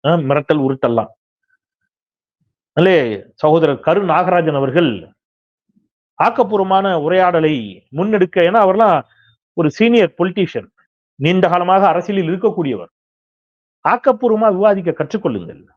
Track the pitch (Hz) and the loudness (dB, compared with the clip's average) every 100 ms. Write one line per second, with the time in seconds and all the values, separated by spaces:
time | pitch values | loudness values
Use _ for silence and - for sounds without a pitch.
0 | 143 170 135 147 143 151 135 135 123 117 | 0 -2 0 -4 0 -2 0 -2 -2 -2
1 | 107 _ _ _ _ _ _ _ _ _ | -4 _ _ _ _ _ _ _ _ _
2 | _ _ _ _ _ _ _ - 185 170 | _ _ _ _ _ _ _ 0 2 2
3 | 123 101 - _ 156 165 156 135 - 185 | 0 -6 -12 _ 0 2 2 0 0 0
4 | 190 165 180 175 156 143 135 147 160 101 | 0 0 2 0 0 -2 -2 0 -2 -4
5 | 80 _ _ _ _ _ _ _ _ _ | -14 _ _ _ _ _ _ _ _ _
6 | _ - 185 233 208 208 190 190 196 170 | _ -2 -2 0 -2 -2 0 0 0 -2
7 | 151 185 180 170 156 143 104 90 _ 139 | 0 2 2 2 0 -2 -8 -16 _ -6
8 | 202 214 185 - 170 220 190 190 220 156 | -2 0 0 2 2 4 2 2 2 2
9 | - _ _ _ _ - 151 - 226 233 | -4 _ _ _ _ -4 -4 0 2 4
10 | 175 - 185 180 180 117 90 _ _ _ | 0 -2 -4 -2 -4 -6 -14 _ _ _
11 | _ - 143 185 175 175 175 190 190 165 | _ -4 0 2 2 0 2 2 4 0
12 | 175 196 160 185 208 - 147 104 85 _ | -2 -4 -2 -2 -2 -2 -4 -6 -10 _
13 | _ _ _ _ _ _ _ _ 156 233 | _ _ _ _ _ _ _ _ -4 0
14 | 277 214 240 214 220 185 208 196 170 - | 0 0 0 2 0 2 0 0 -4 -6
15 | 143 214 175 104 82 73 _ | -6 -4 -4 -6 -10 -20 _